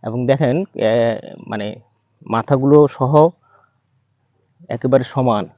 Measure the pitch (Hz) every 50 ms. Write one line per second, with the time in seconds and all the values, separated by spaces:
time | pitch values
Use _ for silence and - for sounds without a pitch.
0 | - 110 110 123 123 120 135 135 156 127 127 160 190 - _ - - 110 110 120
1 | 117 117 110 - - - - - - - 110 107 104 104 104 117 _ _ _ _
2 | _ _ _ _ - - 110 113 110 - 143 131 131 143 143 151 147 139 - -
3 | 135 127 147 151 151 170 - _ _ _ _ _ _ _ _ _ _ _ _ _
4 | _ _ _ _ _ _ _ _ _ _ _ _ 170 _ - 120 - 131 127 135
5 | 123 - - - 131 127 113 104 95 80 _